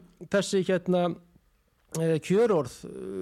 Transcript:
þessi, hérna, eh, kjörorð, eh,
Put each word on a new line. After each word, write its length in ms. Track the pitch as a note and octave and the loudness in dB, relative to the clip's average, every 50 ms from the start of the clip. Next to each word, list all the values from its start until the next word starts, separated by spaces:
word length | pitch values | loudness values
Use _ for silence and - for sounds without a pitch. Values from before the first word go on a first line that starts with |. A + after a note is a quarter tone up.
| - - _ _ F3 | -6 -14 _ _ -10
þessi, 340 | - - G3+ F#3 - - G3 | -2 0 0 0 2 0 -2
hérna, 420 | F3+ - F#3+ F3+ F3+ - F3+ F3+ F3 F3 E3+ - _ _ _ - _ _ _ _ _ _ _ _ _ _ | 0 2 0 -2 0 0 0 2 2 0 -2 -6 _ _ _ -20 _ _ _ _ _ _ _ _ _ _
eh, 260 | - D#3+ E3 E3 E3 D3+ | -4 -2 0 2 0 0
kjörorð, 560 | - - F3+ G3+ A#3 A3 G#3 D#3+ C#3 A#2 - - | 0 2 2 4 4 4 4 2 0 -2 -8 -14
eh, 320 | - - - - - F#3+ G3 F#3+ | -16 -14 -14 -12 -12 -10 -8 -6